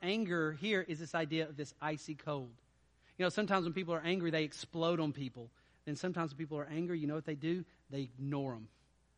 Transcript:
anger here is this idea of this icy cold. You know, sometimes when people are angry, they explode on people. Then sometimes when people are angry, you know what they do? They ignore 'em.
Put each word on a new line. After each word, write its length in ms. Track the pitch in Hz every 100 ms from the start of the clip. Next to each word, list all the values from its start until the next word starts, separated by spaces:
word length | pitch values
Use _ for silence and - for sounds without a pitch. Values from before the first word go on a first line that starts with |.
anger 500 | 180 220 202 175 156
here 280 | 151 202 196
is 180 | 185 156
this 140 | 165
idea 340 | 170 156 160 156
of 80 | 143
this 180 | 143 -
icy 320 | 151 151 -
cold. 380 | 147 - 147 123 117 _ _ _ _ - -
You 60 |
know, 60 | 180
sometimes 340 | 190 208 196
when 100 | 170
people 200 | 156 170
are 80 | 165
angry, 260 | 165 190 170
they 140 | 156
explode 560 | 151 - - 165 165 170
on 120 | 156
people. 380 | 135 135 123 117 - _ _
Then 120 | - 143
sometimes 340 | 185 175 160
when 80 | 139
people 200 | 156 151
are 80 | 143
angry, 320 | 156 175 170
you 80 | 147
know 80 |
what 120 | 156 156
they 80 |
do? 300 | 147 160 180 165 - -
They 100 | 139
ignore 540 | 127 127 139 143 135
'em. 140 | 117 110 - _ _ _